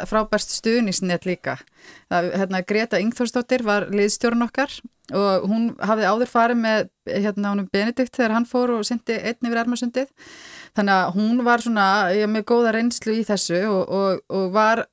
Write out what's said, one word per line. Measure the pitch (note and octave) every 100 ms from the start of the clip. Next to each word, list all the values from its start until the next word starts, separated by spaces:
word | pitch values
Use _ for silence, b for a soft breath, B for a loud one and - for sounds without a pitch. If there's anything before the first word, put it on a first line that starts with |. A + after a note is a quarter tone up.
frábært | - G#3+ G#3+ G#3 -
stuðningsnet | - A3+ A#3 A3 F3+ F#3 E3+ F#3
líka. | F3 - B2+ - B B B
Það, | B F3+ F3+
hérna, | F#3 F#3+ F#3+
Greta | F3+ G#3 A3+ F3+
Ingþórsdóttir | G#3 - A#3+ B3 A#3+ B3+ A3
var | G#3 F3
liðstjórinn | G3+ G#3 - A#3+ A#3 A#3
okkar | - C#4 - - - -
og | G3 G3+ F#3+ F#3
hún | A3+ A#3 -
hafði | F#3+ A3 F#3+
áður | A3 B3
farið | A#3+ A#3 A#3+
með, | A3+ G#3+ - _
hérna, | - - G#3 G3+ G3+
honum | G3+ F#3+
Benedikt | G3 A3 A#3+ B3+ -
þegar | A3+
hann | A3+ A#3
fór | B3 B3
og | A#3 G#3
synti | A#3 - A3+
einn | G#3+ A#3
yfir | A#3+ A#3
Ermarsundið. | A3+ A#3+ A#3+ B3+ C4+ _ B B B B B
Þannig | - G3+
að | F#3+ E3+
hún | F#3+ G#3+ B3
var | A#3+ A#3
svona, | A#3 A3 F#3+ G3+ F#3
já, | G3+ G#3
með | A3 G#3
góða | A#3+ A#3
reynslu | A3 A#3+ - A3 A3
í |
þessu | G#3+ G3 - E3+
og, | G#3+ G3 -
og, | F#3+ G3 F#3 -
og | F#3+ F#3
var | G3+ G#3+ A3+ -